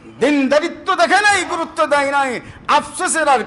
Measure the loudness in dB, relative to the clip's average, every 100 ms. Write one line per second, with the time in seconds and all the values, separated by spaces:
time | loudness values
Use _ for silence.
0 | -18 -2 0 2 2 0 0 -8 -4 0
1 | 2 4 2 0 -2 -6 -6 -2 0 0
2 | 0 -2 -2 -4 -10 -14 0 0 0 -6
3 | -4 0 2 2